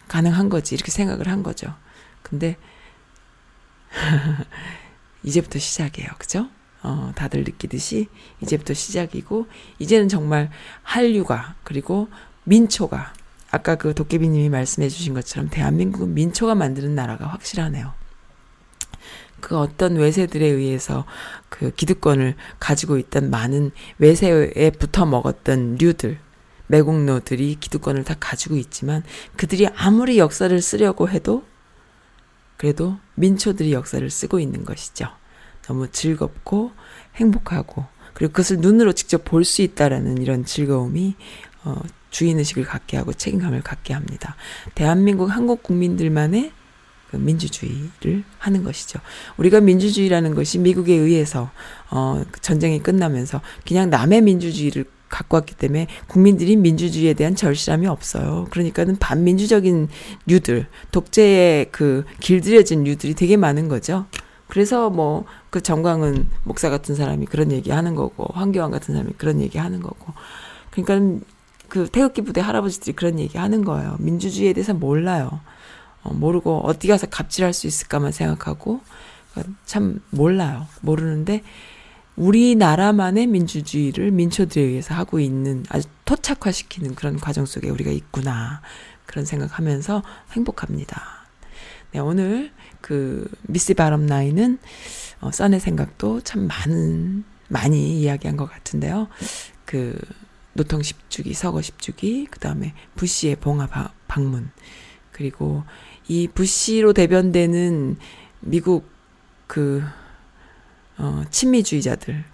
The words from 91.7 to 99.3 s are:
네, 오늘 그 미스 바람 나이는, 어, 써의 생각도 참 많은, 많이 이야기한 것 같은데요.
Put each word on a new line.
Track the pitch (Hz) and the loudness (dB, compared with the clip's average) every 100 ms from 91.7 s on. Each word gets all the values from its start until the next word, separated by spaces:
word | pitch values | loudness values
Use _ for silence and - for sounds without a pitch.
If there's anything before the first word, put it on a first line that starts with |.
| - - | -20 -12
네, | 147 | -6
오늘 | 143 185 190 233 294 - - - | -2 0 0 -2 -6 -12 -20 -18
그 | - 143 135 131 - - | -8 -4 -4 -6 -10 -12
미스 | - 170 - | -6 -2 0
바람 | 190 156 151 147 | 4 4 4 2
나이는, | 139 139 160 247 254 - - - - - - | 2 2 2 2 0 -6 -20 -18 -16 -18 -12
어, | - | -8
써의 | - 202 190 | 0 2 2
생각도 | 185 160 143 - 208 233 | 2 -2 -4 -4 -4 -4
참 | - 214 185 | -6 -4 -4
많은, | - 147 165 160 165 170 196 208 - - | -4 -2 0 0 -2 -4 -6 -8 -16 -8
많이 | 127 135 151 147 160 | -2 0 2 0 0
이야기한 | 147 143 151 147 | 0 -2 -4 -6
것 | 139 | -6
같은데요. | - - 147 147 190 214 - 214 | -10 -10 -6 -4 -4 -6 -10 -14